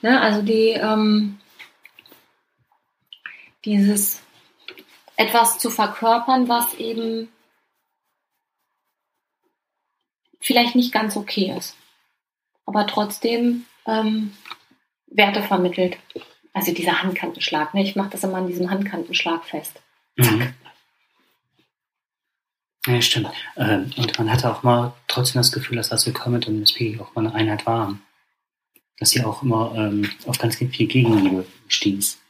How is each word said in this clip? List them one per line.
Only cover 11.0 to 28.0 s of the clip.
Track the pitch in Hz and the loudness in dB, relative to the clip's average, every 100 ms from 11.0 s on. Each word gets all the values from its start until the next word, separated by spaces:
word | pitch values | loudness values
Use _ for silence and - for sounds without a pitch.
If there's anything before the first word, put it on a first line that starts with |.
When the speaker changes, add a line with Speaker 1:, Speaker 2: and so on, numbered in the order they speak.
| 214 208 | -2 -4
Speaker 1:
okay | 202 - 190 185 | -4 -2 -2 -4
ist, | - - _ _ _ _ _ _ _ _ - | -10 -16 _ _ _ _ _ _ _ _ -4
aber | 208 208 | -2 0
trotzdem, | - 208 - 233 233 240 240 - _ - | -2 -4 -2 -2 2 0 0 -6 _ -4
ähm, | 220 220 220 208 202 - - _ _ _ _ _ | 0 0 0 -4 -8 -20 -20 _ _ _ _ _
Werte | - 202 208 | 4 4 4
vermittelt. | 202 196 180 180 180 - _ - - _ _ | 0 0 0 0 -2 -2 _ -18 -18 _ _
Also | 190 190 | -4 -2
dieser | 170 170 170 | 0 0 0
Handkantenschlag, | 185 175 170 - - 156 156 | 0 -2 -6 -6 -4 -2 0
ne? | 196 | 0
Ich | 196 202 | 0 0
mach | 196 | -4
das | - | -4
immer | 190 185 | -4 -2
an | 180 | -2
diesem | 175 180 | -2 -2
Handkantenschlag | 196 202 170 165 180 170 165 | 0 -2 -4 -4 -4 -2 -4
fest. | - 156 - - _ _ _ - | -6 -10 -10 -16 _ _ _ 2
Zack. | 123 | 4
Speaker 2:
Mhm. | 110 127 - - _ _ _ _ _ _ _ _ _ _ _ _ _ _ _ _ _ _ _ _ _ - | 4 -2 -8 -20 _ _ _ _ _ _ _ _ _ _ _ _ _ _ _ _ _ _ _ _ _ 0
Ja, | 123 | 2
stimmt. | 113 117 104 - - - | 2 0 -4 -8 -14 -4
Ähm, | 104 101 95 - | 0 0 -2 -4
und | 117 - | -4 0
man | 110 | 0
hatte | 127 120 | 2 0
auch | 107 | 0
mal | 123 120 120 - - | 2 2 0 -6 -6
trotzdem | - 127 127 | -2 0 2
das | 117 | 0
Gefühl, | - - 120 | 0 -6 -6
dass | 107 | -4
Russell | 113 - | -2 -2
Kermit | 123 123 120 113 | -4 -2 -2 -2
und | 107 | 0
Miss | 104 | 0
Piggy | - 117 107 | 0 -4 -4
auch | - | -10
mal | - 110 | -4 -4
eine | |
Einheit | 107 110 104 - | 0 0 0 -2
waren. | 113 104 101 | -2 -2 -6